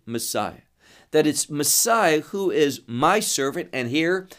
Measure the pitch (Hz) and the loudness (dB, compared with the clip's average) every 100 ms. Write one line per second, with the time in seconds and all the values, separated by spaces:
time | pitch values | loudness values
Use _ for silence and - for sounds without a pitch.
0 | - 117 - 113 98 80 _ _ _ - | -10 -8 -4 -4 -4 -8 _ _ _ -20
1 | _ 156 151 143 - 147 147 - 233 226 | _ 2 2 0 -4 -2 0 2 2 2
2 | 180 156 151 202 190 127 143 127 - 120 | 4 2 -2 -4 0 2 2 0 -8 0
3 | 156 208 - - 135 151 - 131 120 143 | 2 2 0 -2 -2 -4 -6 -6 -2 0
4 | 165 185 185 | 0 -2 -4